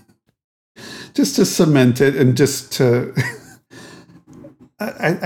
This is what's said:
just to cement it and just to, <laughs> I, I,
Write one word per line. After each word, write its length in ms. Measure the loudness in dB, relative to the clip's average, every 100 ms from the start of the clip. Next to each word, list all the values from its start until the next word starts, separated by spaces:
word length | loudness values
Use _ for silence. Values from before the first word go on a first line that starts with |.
| _ _ _ _ _ _ _ -20 -20 -18 -8 -2
just 200 | -2 2
to 80 | 0
cement 560 | 2 2 4 2 4
it 140 | 2 4
and 220 | 2 2
just 340 | 0 0 -10
to, 400 | 0 2 2 -2 -6
<laughs> 1600 | -6 -8 -20 -20 _ -20 -20 -20 _ -20 _ -20 -20 _ -20 _
I, 60 | -12
I, 340 | -4 -4 0